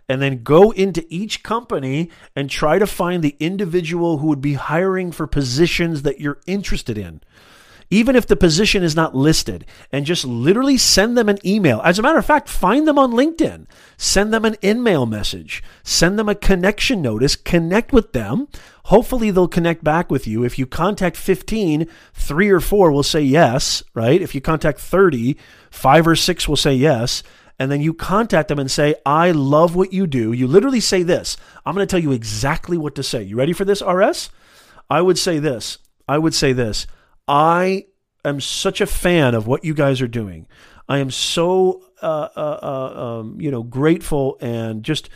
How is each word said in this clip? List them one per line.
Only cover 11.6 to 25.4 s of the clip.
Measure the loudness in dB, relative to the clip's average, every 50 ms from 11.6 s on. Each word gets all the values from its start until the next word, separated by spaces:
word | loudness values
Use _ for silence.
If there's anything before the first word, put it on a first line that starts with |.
| 2 2 2 2 2
As | 2 2 2
a |
matter | 2 2 2 2
of | 2
fact, | 2 0 0 0 -2
find | -4 0 2 2 2 2 2 2
them | 4 4
on | 2 2
LinkedIn. | 4 2 2 0 0 -2 -2 -2 -2 -8 -16 -20 -20 -20 -20 -20 _ _
Send | -4 -2 0 0 0 2 0
them | 0 0
an | -2 -2 0 0
in-mail | 0 0 2 2 2 2 2 0
message. | -2 -2 -4 -6 -6 -8 -8 -12 -12 -14 -14 -14 -16 -20 _ _
Send | -4 0 2 2 2 2 0
them | 0 -2
a | -2
connection | 2 4 2 4 4 2 0 0 0 -2 -2 -2 0 -2
notice. | -2 0 0 0 0 0
Connect | -2 -4 0 0 0 2 2 0 0 0 2 2
with | 2 2 2 -4
them. | -6 -4 -4 -4 -4 -4 -6 -12 -20 -20 -20 -20 _ 0
Hopefully | 4 4 4 4 2 -2 0 0 2
they'll | 2 2 2 2
connect | 2 0 0 0 -2 0 0
back | 0 0 0 0 0
with | -2 -4 -4
you. | -4 -2 -2 -2
If | -2 -2 -4
you | -6
contact | -6 -2 -2 -2 -2 0 -2 -2 -4 -4 -4
fifteen, | -2 -2 -2 -2 -2 -6 -4 -2 0 0 0 0 -2 -4 -8 -18 -20 _ _
three | -4 -4 -2 0 0 2 4
or | 4 2
four | 2 2 2 4 4 4
will | 4 4 0
say | 0 0 0
yes, | 2 4 4 6 4 4 4 0 -2 -2 -4 -6 -8 -8 _
right? | -2 2 2 2 2
If | 0 -2 -6
you | -6
contact | -2 -2 -2 0 0 -2 -4 -4
thirty, | -6 -2 2 4 4 4 2 0 -2 -2 -4 -4